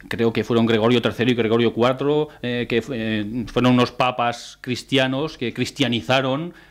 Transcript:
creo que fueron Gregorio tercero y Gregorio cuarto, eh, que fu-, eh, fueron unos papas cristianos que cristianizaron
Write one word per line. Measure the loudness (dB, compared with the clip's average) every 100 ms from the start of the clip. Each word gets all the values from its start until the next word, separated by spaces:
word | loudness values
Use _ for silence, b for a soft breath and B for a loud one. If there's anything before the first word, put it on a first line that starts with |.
| -8
creo | -2 0
que | 0
fueron | 0 2 4
Gregorio | 4 4 4
tercero | 2 0 0
y | 2
Gregorio | 2 2 2
cuarto, | 2 2 2 0 0 -2 B
eh, | -6 -4 -2
que | -2
fu-, | -2
eh, | -4 -4 -4 -4 -6 -4
fueron | 0 4 4
unos | 2
papas | 0 -2 0 -2 -4 -10 -12
cristianos | -8 -8 -2 0 0 -2 -6 -6
que | -6
cristianizaron | -4 -4 -2 -2 0 0 0 0 -2 -6 B B